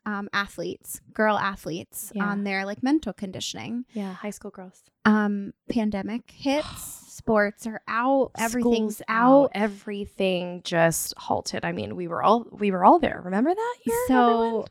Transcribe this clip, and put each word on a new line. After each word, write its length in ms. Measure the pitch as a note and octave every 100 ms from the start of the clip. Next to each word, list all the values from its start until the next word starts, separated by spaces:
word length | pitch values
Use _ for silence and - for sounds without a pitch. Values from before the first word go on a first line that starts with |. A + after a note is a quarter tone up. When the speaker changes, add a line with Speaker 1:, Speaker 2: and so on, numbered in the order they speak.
Speaker 1:
um, 240 | G#3+ G3+ G3+
athletes, 680 | G3+ G3 - F3 - - - -
girl 260 | - G#3+ G#3
athletes, 720 | G3 G3 - E3 - - -
Speaker 2:
Yeah. 100 | G#3
Speaker 1:
on 180 | G3+ G3+
their, 200 | G3+ G3 G3
like, 160 | G#3
mental 300 | B3+ D4+ A3
conditioning. 720 | - G3 - - - - A#3 B3+
Speaker 2:
Yeah, 200 | A3 G3
high 160 | F#3 G#3
school 200 | - G#3
girls. 320 | - F#3 - _ _
Speaker 1:
Um, 480 | G#3+ G#3+ G#3 G3+ G3 - -
pandemic 600 | A#3+ G#3+ G3+ G3 A#3 -
hits, 340 | - C#4 C#4+ -
Speaker 2:
<gasps> 400 | - - - -
Speaker 1:
sports 520 | - - G#3+ G3+ - A3+
are 140 | A3 -
out, 460 | A3 B3+ C4+ B3+ -
everything's 600 | A3+ A#3+ A#3+ A#3 A3 G#3+
Speaker 2:
School's 60 | -
out. 360 | A3 B3 C4+
Speaker 1:
out. 60 | C#4
Speaker 2:
Everything 1080 | F#3+ G#3+ G3+ - G3+ G3+ - F#3+ F3+ F3+ F3+
just 500 | - E3+ E3 E3 - -
halted. 480 | - - - -
I 80 | E3+
mean, 220 | F3 G#3 F3+
we 120 | E3+
were 140 | E3+
all, 240 | E3+ A#3 A#3
we 200 | - G3+
were 120 | F#3
all 140 | G3 E4+
there. 220 | C#4+ -
Remember 300 | - F#3+ C#4
that 220 | F#4+ A#4 B4
year, 120 | - A#4 B4+
Speaker 1:
So, 580 | B3+ A#3+ A#3 A3+ A3+ -